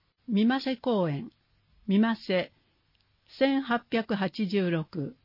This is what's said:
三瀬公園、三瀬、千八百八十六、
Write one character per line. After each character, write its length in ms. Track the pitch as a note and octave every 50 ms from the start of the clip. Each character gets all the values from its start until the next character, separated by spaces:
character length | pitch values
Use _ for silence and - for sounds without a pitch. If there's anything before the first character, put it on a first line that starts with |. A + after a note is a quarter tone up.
| _ _ _ _ - B3+
三 180 | A3 G3+ A3 A#3 C4 C4+
瀬 160 | - C#4 C4
公 320 | A#3+ - C4 A#3 G3+ F3+ D#3+
園、 220 | C#3+ C#3 - - _ _ _ _ _ _ _ _ _ _ -
三 300 | G#3 F#3+ G3+ A3 A3+ A3+
瀬、 360 | - - - F#3+ F3+ - - _ _ _ _ _ _ _ _ _ _ _ _ _ _ _ _ - -
千 240 | C4+ C4+ C4+ C4+
八 220 | C4+ B3 A#3 A#3 - -
百 240 | - A3+ A3 - A3
八 320 | G3 F#3+ F#3 - - G#3+
十 240 | F3+ G#3 G3+ F#3 F3
六、 460 | E3+ D#3+ D#3 - - E3+ C#3 - B3+ _